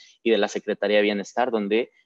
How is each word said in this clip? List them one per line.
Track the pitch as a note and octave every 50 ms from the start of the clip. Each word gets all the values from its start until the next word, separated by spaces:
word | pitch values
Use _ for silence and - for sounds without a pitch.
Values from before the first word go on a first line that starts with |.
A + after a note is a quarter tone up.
| - - _ _
y | _ A#2
de | A2
la | G2+ G#2 G2+
Secretaría | - G2+ - G#2+ G2+ - G2+ G2+ G#2
de | G#2 G#2
Bienestar, | G#2 G#2 G2+ F#2+ - - A#2 B2 B2+
donde | A2+ A2 G#2 G2+ G#2+ A2+ B2+ - _ _ _